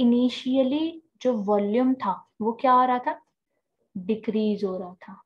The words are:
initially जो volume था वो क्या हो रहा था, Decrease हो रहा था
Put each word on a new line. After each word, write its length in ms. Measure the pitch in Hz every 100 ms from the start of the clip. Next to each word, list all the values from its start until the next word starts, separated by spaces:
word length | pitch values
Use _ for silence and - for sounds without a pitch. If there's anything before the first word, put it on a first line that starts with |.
initially 880 | 240 240 247 - 254 269 254 294 320 330 - -
जो 100 | 254 220
volume 500 | 196 208 202 233 254
था 180 | 262 202 175 - -
वो 120 | 220 233
क्या 120 | 262
हो 120 | 254 254
रहा 120 | 247
था, 200 | 294 330 _ _ _ _ _ _ _
Decrease 680 | 190 180 214 226 214 214 202
हो 120 | 196 185
रहा 160 | 180
था 260 | - - 190